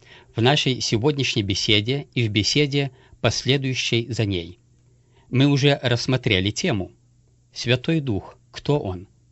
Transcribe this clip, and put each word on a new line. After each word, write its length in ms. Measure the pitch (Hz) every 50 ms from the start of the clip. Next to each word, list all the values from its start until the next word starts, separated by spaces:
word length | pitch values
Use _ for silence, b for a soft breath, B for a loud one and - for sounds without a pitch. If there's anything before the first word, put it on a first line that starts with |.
| B B B B B B -
в 60 | 117
нашей 400 | 110 131 151 147 - 139 123 110
сегодняшней 600 | - - 120 107 120 151 143 139 123 - - 113
беседе 640 | 101 101 - - - - 107 104 107 120 135 143 - - -
и 120 | 131 117
в 40 | 104
беседе, 640 | 101 104 98 - - 147 147 135 139 143 139 135 b b b b b -
последующей 880 | - 117 - - - 123 139 139 131 131 127 - - - 120 117 117 131
за 140 | 113 117 110
ней. 360 | 101 95 85 82 87 - _ _ _ _ _ _ _ _ b b b b b b b
Мы 180 | 127 123 139
уже 320 | 143 143 131 139 143 139 -
рассмотрели 680 | - 120 120 117 - - 131 127 - 120 101 92 92 104
тему 400 | - - - 175 120 98 90 - - _ _ _ _ _ _ _ _ _ _ _
«Святой 480 | - - - 117 117 120 - - 165 160
Дух, 380 | 139 131 101 92 - - - _ _ _
кто 260 | - - - - 143 147
Он?». 300 | - 95 92 87 98 - _ _ _ _